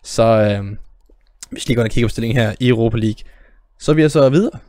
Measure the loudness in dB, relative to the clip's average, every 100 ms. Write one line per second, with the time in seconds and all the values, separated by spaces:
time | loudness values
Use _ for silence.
0 | -6 0 2 4 2 -2 -6 -12 -16 _
1 | _ _ _ _ -18 -12 -4 -2 0 0
2 | 0 -2 -2 0 -2 0 0 2 0 0
3 | -4 -4 -16 -20 _ _ _ _ 0 2
4 | 2 4 4 4 0 -6